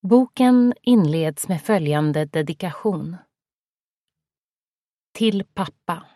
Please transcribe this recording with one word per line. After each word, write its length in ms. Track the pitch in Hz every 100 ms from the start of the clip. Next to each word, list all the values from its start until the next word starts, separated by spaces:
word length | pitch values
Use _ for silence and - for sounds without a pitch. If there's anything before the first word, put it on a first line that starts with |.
Boken 720 | 190 240 254 - 254 247 247 -
inleds 680 | - 240 156 160 156 151 -
med 140 | 175
följande 640 | - 208 151 147 151 151 151
dedikation. 920 | 160 156 160 185 - 220 175 147 180 _ _ _ _ _ _ _ _ _ _ _ _ _ _ _ _ _ _ _
Till 320 | - 226 196 -
pappa. 520 | - 160 _ - 165 -